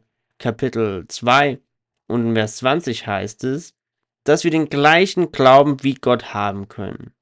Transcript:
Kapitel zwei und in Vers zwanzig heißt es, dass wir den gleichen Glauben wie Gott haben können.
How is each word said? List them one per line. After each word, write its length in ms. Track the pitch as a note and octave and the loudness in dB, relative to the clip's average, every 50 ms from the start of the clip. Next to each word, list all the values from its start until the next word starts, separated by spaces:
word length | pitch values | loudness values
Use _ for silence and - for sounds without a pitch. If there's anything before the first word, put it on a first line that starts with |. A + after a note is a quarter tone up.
| _ _ _ _ _ _ _ - | _ _ _ _ _ _ _ -8
Kapitel 680 | - A#2+ A2+ - - B2+ - A#2 A2+ G#2+ G2 F#2 - - | -6 -6 -4 -4 -6 -4 -2 -2 -2 -2 -4 -6 -10 -12
zwei 520 | - - - A#2+ B2+ C#3 C#3+ C#3+ B2 - _ _ _ _ _ _ _ _ _ - | -14 -6 0 2 2 4 2 2 -2 -6 _ _ _ _ _ _ _ _ _ -6
und 200 | A2+ A#2+ A#2 A2+ | -4 -2 -2 0
in 60 | A2+ | 0
Vers 220 | A2 A2 A2 - - | -2 -2 -4 -6 -4
zwanzig 500 | A#2+ B2+ C#3+ E3+ - C3 A2+ - - - | -2 -2 -2 -2 -2 -4 -8 -8 -6 -6
heißt 380 | G2+ F#2+ G2+ G2+ - - - | -6 -6 -6 -8 -10 -8 -8
es, 280 | C3 C3 D3+ F3 - _ _ _ _ _ _ _ _ _ _ - | -6 -6 -6 -8 -12 _ _ _ _ _ _ _ _ _ _ -2
dass 180 | - D3 D#3+ - | 0 0 2 2
wir 80 | E3+ | 0
den 160 | D#3 D#3+ D#3 - | 0 0 -2 -2
gleichen 640 | - C#3+ C#3+ D3+ D#3+ E3+ F#3+ G3 - F#3 F3 E3 | -2 2 4 4 4 4 2 2 0 -2 -4 -2
Glauben 500 | - - C3+ C3 C3 C#3 C#3+ D3 C#3+ C3+ | 0 2 6 8 8 8 6 4 0 -2
wie 120 | - C3+ C3+ | -2 -4 -4
Gott 400 | - - B2+ B2 A2+ - - - | -2 -2 0 0 0 -2 -6 -8
haben 340 | G#2 G#2 G2+ G2 G2+ G2 - | -6 -6 -6 -6 -8 -12 -14
können. 460 | - - G2+ F#2+ - - - A2+ - _ | -14 -14 -12 -12 -12 -14 -16 -20 -20 _